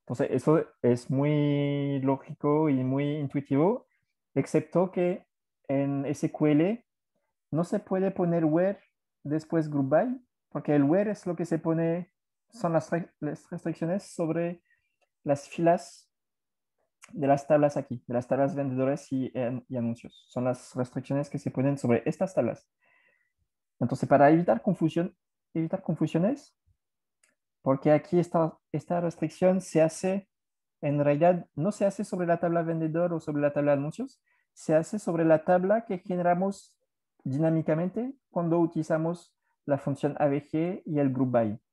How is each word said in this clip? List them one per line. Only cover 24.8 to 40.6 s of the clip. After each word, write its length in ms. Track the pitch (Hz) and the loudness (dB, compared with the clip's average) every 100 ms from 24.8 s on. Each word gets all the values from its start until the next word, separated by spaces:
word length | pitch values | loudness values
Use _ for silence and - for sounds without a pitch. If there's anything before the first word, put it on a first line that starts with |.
| 160 170 185 _ _ _ _ | 0 0 -4 _ _ _ _
evitar 280 | 165 160 190 | -6 -4 -6
confusiones, 720 | - 160 156 165 190 277 - _ _ _ _ _ _ _ _ _ _ _ | -6 -2 0 0 0 -2 -10 _ _ _ _ _ _ _ _ _ _ _
porque 280 | - 135 151 | -2 0 4
aquí 300 | 151 285 175 | 2 4 0
esta, 360 | 170 175 160 - _ | 2 0 0 -4 _
esta 300 | 151 - 175 | -10 -4 -4
restricción 600 | 170 165 160 - 185 190 | -4 -4 -6 0 2 2
se 220 | 180 160 | 0 2
hace, 460 | 160 - 185 190 - _ _ _ _ _ | 2 2 -4 -4 -6 _ _ _ _ _
en 220 | 147 147 | -4 0
realidad, 420 | 143 147 170 180 - | 2 4 4 2 -2
no 180 | - 165 | -4 -4
se 120 | 202 | 0
hace 200 | 196 196 | -2 -2
sobre 220 | 208 190 175 | -6 -4 0
la 140 | 170 | 0
tabla 220 | 175 170 | 0 0
vendedor 500 | 165 165 160 156 175 | -2 -2 -2 0 -2
o 80 | 165 | -2
sobre 220 | - 147 | -4 -2
la 100 | 147 | 0
tabla 220 | 147 147 | 0 2
anuncios, 480 | 143 143 - 262 _ _ _ _ | 2 0 -6 -12 _ _ _ _
se 200 | _ - | _ 0
hace 240 | 156 160 214 | 0 0 -6
sobre 280 | - 165 165 | -2 0 4
la 180 | 160 | 4
tabla 400 | 160 180 185 214 | 4 2 4 0
que 140 | 233 185 | 0 -8
generamos 800 | - 180 175 175 196 202 - _ _ _ _ _ | -6 -2 0 2 0 -4 -16 _ _ _ _ _
dinámicamente 920 | - 135 160 160 156 156 180 202 247 277 _ | -6 0 2 2 0 0 -2 -4 -8 -10 _
cuando 280 | - 170 170 | -4 0 2
utilizamos 800 | 165 165 156 156 160 175 - _ _ _ - | 2 0 -2 0 -2 -4 -10 _ _ _ -4
la 100 | 139 | -2
función 400 | - 139 147 143 | -2 -2 -2 0
A 80 | 147 | 0
B 160 | 139 - | 0 -2
G 360 | 156 | -2